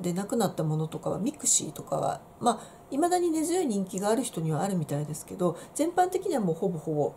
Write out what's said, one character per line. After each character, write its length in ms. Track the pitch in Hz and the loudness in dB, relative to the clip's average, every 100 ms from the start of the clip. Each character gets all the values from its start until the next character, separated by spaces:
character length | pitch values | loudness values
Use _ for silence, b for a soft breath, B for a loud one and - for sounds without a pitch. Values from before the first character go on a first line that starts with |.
で 100 | 175 | -2
な 140 | 175 202 | -2 0
く 120 | 240 | 2
な 100 | 190 | 2
っ 80 | - | 2
た 80 | |
も 120 | 160 156 | 0 0
の 120 | 160 | -2
と 100 | 156 | -4
か 140 | - | -4
は、 80 | 151 | -2
ミ 140 | 233 | -2
ク 120 | - - | -2 2
シ 200 | - - | 2 0
ー 60 | |
と 120 | - | -8
か 140 | - - | -4 -2
は、 240 | - - - - | 0 -2 -8 -2
ま 220 | 233 220 | 0 0
あ、 200 | - - - | -4 -18 -6
未 200 | 277 339 | 0 2
だ 80 | 359 | 4
に 140 | 349 | 2
根 120 | 320 | 2
強 180 | 302 359 | 2 2
い 40 | 302 | 2
人 180 | 202 185 | 0 -2
気 140 | 185 | -2
が 100 | 202 | 2
あ 60 | 226 | 2
る 80 | |
人 160 | 240 - | 0 -2
に 120 | 160 | 0
は 100 | 147 | 0
あ 60 | 196 | 0
る 80 | 185 | 0
み 100 | 151 | 0
た 140 | 147 | -2
い 60 | 151 | -4
で 80 | 151 | -8
す 100 | - | -8
け 80 | |
ど、 240 | 190 180 165 B | -2 0 -2 B
全 160 | - 320 | -2 0
般 200 | 359 370 | 4 2
的 180 | 381 392 | 2 0
に 80 | 269 | 0
は 60 | |
も 100 | 185 | 0
う 40 | 160 | 0
ほ 140 | 196 | 0
ぼ 80 | 165 | -2
ほ 160 | 165 | -2
ぼ 200 | 151 135 | 0 0